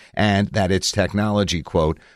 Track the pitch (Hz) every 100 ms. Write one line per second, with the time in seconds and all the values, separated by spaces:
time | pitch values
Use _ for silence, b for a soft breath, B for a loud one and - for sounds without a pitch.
0 | B B 104 101 104 107 90 95 - 104
1 | 90 104 107 104 95 87 - 87 80 82
2 | b